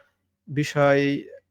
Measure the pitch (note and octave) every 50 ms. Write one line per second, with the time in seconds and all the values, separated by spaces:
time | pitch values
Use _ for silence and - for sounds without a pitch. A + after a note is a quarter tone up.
0 | _ _ _ _ _ _ _ _ _ - C#3+ C#3+ D3 - - D3 C#3+ C#3+ C#3 C#3+
1 | C#3+ C#3 C#3 C#3+ - - - - - _